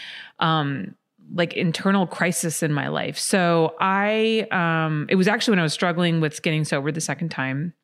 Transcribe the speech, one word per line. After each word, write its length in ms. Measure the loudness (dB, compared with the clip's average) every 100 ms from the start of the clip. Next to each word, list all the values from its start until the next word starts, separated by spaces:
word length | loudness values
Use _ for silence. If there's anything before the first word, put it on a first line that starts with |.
| -16 -16 -14 -2
um, 560 | 0 2 0 -4 -8 -12 _ _ -8
like, 200 | -4 -2
internal 520 | 0 -2 0 2 2 0
crisis 560 | 0 -2 0 -2 -2
in 100 | -2
my 160 | 0 -2
life. 280 | -2 -4 -4
So 580 | 0 2 4 4 2 2
I, 640 | 0 2 0 2 2 0 0
um, 560 | 0 2 2 0 0 2
it 60 | 2
was 120 | 4
actually 260 | 2 2
when 60 | 2
I 40 |
was 100 | 2
struggling 460 | 0 0 2 2 2
with 200 | 0 -2
getting 220 | -2 0 0
sober 260 | -2 -2
the 100 | -4
second 280 | -4 -4 -6
time 440 | -4 -4 -4 -6 -10